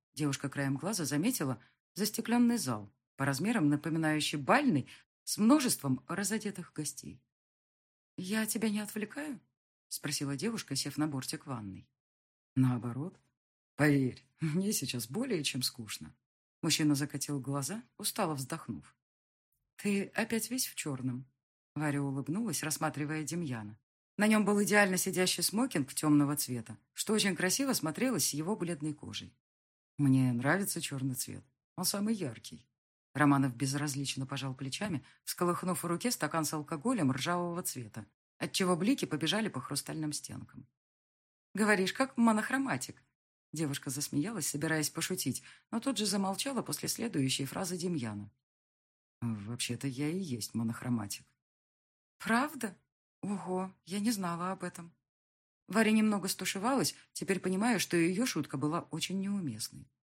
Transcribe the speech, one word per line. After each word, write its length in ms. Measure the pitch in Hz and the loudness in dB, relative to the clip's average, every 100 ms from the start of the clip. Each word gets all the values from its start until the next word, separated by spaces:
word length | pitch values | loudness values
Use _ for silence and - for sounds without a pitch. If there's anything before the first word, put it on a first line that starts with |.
| _ | _
девушка 340 | - 147 135 139 | -2 -2 0 -4
краем 300 | 147 139 135 | -2 0 0
глаза 260 | 165 220 | -2 -2
заметила 560 | 143 143 196 254 143 120 - _ _ - | 0 0 2 0 -2 -4 -8 _ _ -4
застекленный 640 | 208 - 226 240 240 233 | -2 -2 2 4 6 4
зал, 320 | 143 110 101 - _ - | 0 -4 -6 -16 _ -2
по 80 | 139 | 0
размерам 420 | 139 190 240 147 | 2 2 4 4
напоминающий 720 | 147 165 160 156 151 147 151 | 4 2 0 2 2 0 0
бальный, 500 | 135 233 294 151 127 - _ _ - | 4 6 6 4 0 -8 _ _ -6
с 120 | - | 2
множеством 640 | 214 302 254 - 139 131 - | 6 6 6 0 0 -2 -2
разодетых 640 | 175 202 214 208 190 170 | -4 -2 -2 -2 -6 -8
гостей. 500 | - 151 - - - _ _ _ _ _ _ _ _ _ - | -6 -6 -8 -12 -16 _ _ _ _ _ _ _ _ _ -10
«Я 300 | 180 220 220 | -4 -2 0
тебя 240 | 226 220 | 0 0
не 100 | 208 | 0
отвлекаю?» 580 | 208 220 196 - 302 247 - _ _ _ _ | -2 -6 -6 -6 -8 -8 -14 _ _ _ _
спросила 480 | - 143 147 139 139 | -8 -4 -2 -2 -2
девушка, 400 | 208 226 - 139 | -2 -2 -4 -4
сев 200 | 143 139 | -2 0
на 100 | 156 | 0
бортик 380 | 135 127 156 - | -2 -4 -8 -6
ванной. 400 | 123 104 95 - _ _ _ _ _ _ - | -8 -8 -10 -14 _ _ _ _ _ _ 4
«Наоборот. 640 | 131 123 120 120 165 - _ _ _ _ _ - | 4 4 -2 -6 -8 -10 _ _ _ _ _ 2
Поверь, 480 | 147 143 131 104 - _ | 4 4 2 -2 -12 _
мне 340 | 160 160 196 | -2 0 0
сейчас 340 | 220 127 127 113 | -2 -2 -4 -6
более 360 | 143 269 190 | -4 -2 -2
чем 180 | 139 135 | -2 -2
скучно». 520 | 123 - 107 - - - _ _ _ _ | -4 -4 -10 -12 -12 -20 _ _ _ _
Мужчина 340 | 165 143 151 139 | 0 2 4 2
закатил 440 | 143 143 - 143 | 0 -4 -4 -4
глаза, 440 | 135 139 135 214 - - | -4 -4 -4 -6 -10 -8
устало 360 | 208 - 185 147 | -6 -2 -2 -2
вздохнув. 600 | 131 160 - 98 - _ _ _ _ _ _ _ _ - | -4 -8 -8 -10 -12 _ _ _ _ _ _ _ _ -6
«Ты 280 | 208 202 190 - | -2 0 0 -2
опять 340 | 226 226 - | -2 -2 -2
весь 180 | 254 - | -4 -4
в 80 | - | -4
чёрном?» 500 | 156 131 127 123 135 _ _ _ _ - | -6 -4 -4 -4 -8 _ _ _ _ -4
Варя 260 | 147 143 | -2 0
улыбнулась, 640 | 139 135 135 175 233 143 | 0 -2 -2 -2 -2 -2
рассматривая 600 | 151 151 160 139 147 156 | -2 0 -2 -2 -4 -4
Демьяна. 560 | 151 175 165 120 104 110 _ _ _ - | -4 -4 -4 -4 -8 -14 _ _ _ 2
На 100 | 214 | 4
нём 180 | 214 202 | 6 6
был 160 | 208 | 4
идеально 340 | 202 208 202 185 | 6 6 6 4
сидящий 440 | 196 180 185 - | 0 2 2 2
смокинг 520 | 170 202 262 - 131 | 0 0 0 0 -2
тёмного 420 | - 156 147 143 147 | 0 6 6 6 2
цвета, 420 | - 123 113 110 _ | -2 -4 -6 -14 _
что 200 | - - | -6 0
очень 220 | 214 196 175 | 2 2 2
красиво 380 | 185 180 269 | 2 2 2
смотрелось 540 | 214 156 156 254 208 135 | 0 0 0 2 2 0
с 60 | |
его 220 | 143 160 214 | 0 -2 -2
бледной 380 | 165 170 151 | -2 -4 -4
кожей. 400 | 147 - 101 92 - _ _ _ _ _ - | -6 -8 -10 -12 -16 _ _ _ _ _ 2
«Мне 340 | 143 131 131 | 6 6 6
нравится 480 | 120 135 180 202 - | 2 2 2 0 -4
чёрный 360 | 151 139 135 123 | -6 -4 -4 -4
цвет. 280 | - - - _ _ - | -6 -10 -14 _ _ -6
Он 100 | 180 | -2
самый 280 | 202 208 | 0 0
яркий». 540 | 220 151 113 - 117 - _ _ _ _ | -2 -4 -8 -14 -18 -20 _ _ _ _
Романов 420 | - 147 139 135 117 | 4 6 6 4 0
безразлично 680 | 135 143 151 135 135 - 135 | -2 0 -2 -2 -4 -4 -6
пожал 280 | 139 135 | -6 -6
плечами, 500 | 131 135 - 214 147 - _ | -6 -8 -6 -4 -4 -6 _
всколыхнув 600 | - - 175 175 175 175 | -10 0 0 2 -2 -2
в 40 | 170 | -2
руке 240 | 170 240 | 0 0
стакан 340 | 247 151 165 151 | 0 0 0 0
с 80 | |
алкоголем 580 | 160 147 160 226 254 139 | -2 -4 -4 0 2 2
ржавого 520 | 131 165 175 175 170 | 2 0 0 0 -4
цвета, 420 | - 131 110 - 104 _ _ - | -4 -6 -8 -12 -14 _ _ -8
отчего 380 | 170 - 180 175 | -4 0 2 2
блики 300 | 196 269 156 | 2 2 0
побежали 440 | 151 160 202 214 | -2 0 0 -2
по 100 | - | -4
хрустальным 540 | - 143 - 156 151 | -6 -6 -6 -4 -4
стенкам. 540 | 147 - - - - - _ _ _ _ _ _ _ _ | -6 -8 -12 -14 -18 -20 _ _ _ _ _ _ _ _
«Говоришь, 400 | 190 208 208 190 | 0 4 4 2
как 240 | - 262 - | 0 0 4
монохроматик». 840 | 233 214 214 262 269 135 - - _ _ _ _ _ | 4 4 2 0 0 -2 -4 -12 _ _ _ _ _
Девушка 360 | 151 156 143 - | -4 -2 -2 -4
засмеялась, 580 | 131 143 143 170 226 143 | -6 -2 -2 -2 -2 -4
собираясь 420 | 156 160 156 147 | -2 0 0 0
пошутить, 540 | - - 185 - 120 - - _ | -2 -4 -2 -2 -4 -8 -20 _
но 100 | 226 | -4
тут 160 | 254 208 | -2 0
же 80 | 214 | 0
замолчала 560 | 202 190 190 269 254 | 2 0 -2 -2 -2
после 260 | - 147 - | -2 -4 -4
следующей 580 | - 233 175 135 131 139 | -4 -2 0 0 0 -2
фразы 320 | - 185 180 | -4 -4 -2
Демьяна. 540 | 180 170 117 101 104 - _ _ _ _ _ _ _ _ | -2 -2 -2 -6 -10 -16 _ _ _ _ _ _ _ _
«Вообще-то 640 | 120 110 101 120 - 123 139 | -4 -4 -6 -6 -4 -4 -4
я 220 | 127 147 | -2 -2
и 80 | 175 | -2
есть 360 | 185 120 - | -4 -4 -4
монохроматик». 720 | 113 113 113 123 120 101 - - _ _ _ _ _ _ _ _ _ | -2 -2 -2 -2 -2 -2 -8 -14 _ _ _ _ _ _ _ _ _
«Правда? 580 | 190 226 294 277 220 180 _ _ _ _ | 0 2 2 -2 -8 -8 _ _ _ _
Ого, 520 | 190 202 165 185 190 - - | -6 -6 -4 -4 -4 -8 -8
я 140 | 196 | -2
не 120 | 208 | 0
знала 400 | 214 180 170 180 | 0 0 -2 -4
об 120 | 190 | -4
этом». 300 | 180 - 170 - _ _ _ _ _ _ - | -6 -10 -16 -20 _ _ _ _ _ _ -2
Варя 240 | 190 220 | 2 6
немного 360 | 220 214 202 185 | 6 4 2 0
стушевалась, 680 | - 185 196 214 269 147 - - | -2 -4 -2 0 2 2 -2 -10
теперь 280 | - 165 190 | -6 -2 0
понимая, 380 | 190 185 233 208 | 0 2 2 2
что 200 | - 175 | 2 4
её 280 | 165 185 254 | 4 4 0
шутка 320 | 165 147 143 | 0 -2 -2
была 240 | 147 165 - | -2 -2 -4
очень 280 | 160 - 190 | -6 -4 -2
неуместной. 680 | 196 202 160 110 - - - _ | -2 -2 -2 -4 -8 -10 -20 _